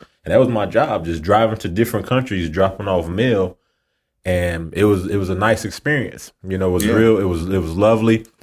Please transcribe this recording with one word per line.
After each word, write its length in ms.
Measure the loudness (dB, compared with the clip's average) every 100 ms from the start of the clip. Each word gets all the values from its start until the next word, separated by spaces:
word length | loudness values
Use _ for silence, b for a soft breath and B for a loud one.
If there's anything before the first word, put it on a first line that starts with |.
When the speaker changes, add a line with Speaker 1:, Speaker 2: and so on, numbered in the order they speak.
| b b 0
Speaker 1:
And 80 |
that 60 | 2
was 100 | 2
my 160 | 0 -2
job, 400 | 0 0 -2 -4
just 160 | -4
driving 360 | 2 2 2 0
to 100 | -4
different 360 | -2 0 -2 -2
countries, 420 | -2 -2 -4 -2
dropping 400 | 0 0 0 -2
off 180 | -2 -2
mail. 500 | -2 0 0 -2 -6 _ _ _ _ _ _ -2
And 480 | -2 -2 -4 -6
it 100 | 0
was, 240 | 2 2 0
it 80 | -2
was 140 | -2
a 60 | 0
nice 280 | 0 0
experience. 720 | -4 -8 -4 -4 -4 -10 -20 _ -8
You 120 | -2
know, 120 | 0
it 40 |
was 120 | 0 2
Speaker 2:
Yeah. 80 | 4
Speaker 1:
real. 220 | 4 4
It 60 | 2
was, 220 | -2 -2
it 120 | -2
was 120 | -2
lovely. 540 | 2 2 4 2 0 -2 _